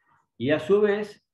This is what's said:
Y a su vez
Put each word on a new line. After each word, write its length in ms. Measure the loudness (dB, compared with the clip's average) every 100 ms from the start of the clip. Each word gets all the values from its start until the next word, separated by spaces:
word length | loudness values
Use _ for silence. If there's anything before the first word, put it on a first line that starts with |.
| _ _ _ _
Y 140 | -2
a 80 | -2
su 240 | 2 2
vez 440 | 2 0 -4 -14 _